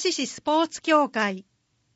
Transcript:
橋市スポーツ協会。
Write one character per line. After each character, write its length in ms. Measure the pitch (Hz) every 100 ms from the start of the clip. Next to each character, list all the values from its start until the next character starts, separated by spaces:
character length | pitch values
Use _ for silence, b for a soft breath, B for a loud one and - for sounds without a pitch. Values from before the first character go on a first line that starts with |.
橋 100 | 370
市 160 | - 254
ス 140 | -
ポ 220 | 294 311
ー 60 | 320
ツ 140 | -
協 260 | - 302 277
会。 360 | 220 208 190 - _ _ _ _